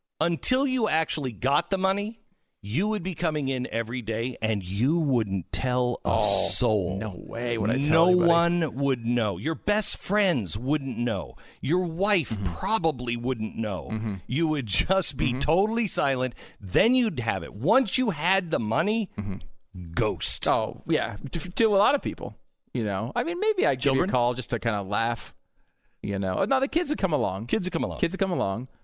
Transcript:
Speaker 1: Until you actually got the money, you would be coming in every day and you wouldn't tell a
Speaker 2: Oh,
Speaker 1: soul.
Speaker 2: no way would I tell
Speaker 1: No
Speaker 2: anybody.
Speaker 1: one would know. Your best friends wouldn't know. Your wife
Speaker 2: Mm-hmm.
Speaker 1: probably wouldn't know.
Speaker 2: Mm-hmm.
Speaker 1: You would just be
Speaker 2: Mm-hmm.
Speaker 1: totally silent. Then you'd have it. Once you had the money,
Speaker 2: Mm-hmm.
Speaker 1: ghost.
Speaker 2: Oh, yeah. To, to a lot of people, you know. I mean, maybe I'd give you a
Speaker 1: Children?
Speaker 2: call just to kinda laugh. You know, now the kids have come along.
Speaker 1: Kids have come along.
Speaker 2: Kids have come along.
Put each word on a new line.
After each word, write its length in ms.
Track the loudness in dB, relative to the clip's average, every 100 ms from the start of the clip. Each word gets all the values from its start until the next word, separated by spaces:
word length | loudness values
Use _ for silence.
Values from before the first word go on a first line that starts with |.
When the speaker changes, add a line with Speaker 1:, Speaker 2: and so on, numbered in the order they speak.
| _ _
Speaker 1:
Until 440 | 0 0 2 2 2
you 200 | 2 2
actually 440 | 2 0 -2 -4
got 380 | -2 2 2 2
the 80 | 0
money, 420 | 2 0 -4 -8 _ _ _ _
you 260 | -4 0 0
would 160 | 0
be 100 | -2
coming 360 | -2 -2 0 -2
in 180 | -2 -2
every 300 | -4 -4 -4
day 360 | -4 -2 -4 -2
and 220 | -2 0
you 340 | -2 0 2 2
wouldn't 540 | 4 2 2 -2 -2
tell 480 | -2 0 0 0 -2 0
a 120 | 2
Speaker 2:
Oh, 260 | 2 2 2
Speaker 1:
soul. 480 | 2 2 2 0 -2
Speaker 2:
no 160 | -4 -8
way 400 | -10 -6 -4 -2
would 120 | 0
I 80 | 0
tell 120 | 2
Speaker 1:
No 180 | 4 6
Speaker 2:
anybody. 180 | 4 4
Speaker 1:
one 460 | 4 4 2 0 0
would 300 | 0 0 2
know. 320 | 0 0 -2
Your 180 | -4 -4
best 420 | 0 0 0 -4
friends 600 | -2 2 2 2 0 -4
wouldn't 400 | 0 0 0 -2
know. 380 | -2 -2 -4 -12 -20 -8
Your 260 | 0 0 0
wife 440 | 0 2 2 0
Speaker 2:
Mm-hmm. 240 | -2 -2
Speaker 1:
probably 640 | -2 -2 0 0 0 -2 -2
wouldn't 400 | -2 -2 -2 -2
know. 320 | -2 -2 -4
Speaker 2:
Mm-hmm. 220 | -4 -2 -6 -4
Speaker 1:
You 200 | -2 0
would 180 | 0 -2
just 500 | -2 2 2 0 0
be 120 | -2
Speaker 2:
Mm-hmm. 80 | 0
Speaker 1:
totally 480 | 2 4 2 0 -2
silent. 480 | 0 0 2 -2 -4 -16 -14
Then 340 | 0 4 6 4
you'd 240 | 2 0
have 240 | -2 -2
it. 100 | -4
Once 440 | -2 4 4 4 0
you 140 | 0
had 380 | 0 0 0 0
the 100 | -2
money, 500 | 0 0 0 -2 -4 -6
Speaker 2:
Mm-hmm. 720 | -6 -6 -8 -12 -14 -12 -6
Speaker 1:
ghost. 540 | -2 0 0 -2 2 4
Speaker 2:
Oh, 360 | 2 0 -6 -2
yeah. 300 | 0 0 -6 -4
To, 80 | -4
to 260 | -4 0 2
a 100 | 4
lot 180 | 4 2
of 60 |
people, 360 | -2 -6 -8 -10 -20 _ _
you 120 | -4 -2
know. 260 | -2 -2
I 100 | -2
mean, 160 | -4 -2
maybe 240 | 0 2 2
I'd 140 | 2
give 40 | 2
you 60 |
a 20 | 2
Speaker 1:
Children? 140 | 2
Speaker 2:
call 240 | 2 2 0
just 160 | -4
to 80 | -2
kinda 240 | 0 -2
laugh. 500 | -2 0 0 -2 -8 -18 _ _ _ _ _ _
You 160 | -4 -2
know, 240 | 0 0
now 160 | 0 0
the 80 | 0
kids 220 | 0 -2
have 80 | -2
come 160 | 0
along. 340 | 0 0 -2 -2
Speaker 1:
Kids 180 | -2 0
have 60 |
come 120 | -2 -4
along. 140 | -2
Speaker 2:
Kids 140 | -2
have 60 | 0
come 120 | -2
along. 360 | 0 0 -2 -6 -12